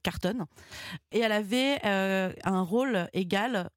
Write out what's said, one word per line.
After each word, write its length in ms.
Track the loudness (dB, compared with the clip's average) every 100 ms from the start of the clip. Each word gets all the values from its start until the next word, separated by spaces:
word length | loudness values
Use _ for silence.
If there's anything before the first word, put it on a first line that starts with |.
cartonne. 400 | -4 -4 -2 -2 -6 -10 -20 -16 -12 -14 -4
Et 80 | 0
elle 140 | 2
avait, 460 | 2 2 2 2 2
euh, 480 | 2 2 2 2 0 -2
un 180 | 0 0
rôle 460 | 2 2 2 0 0
égal 580 | -2 0 0 0 -2 -4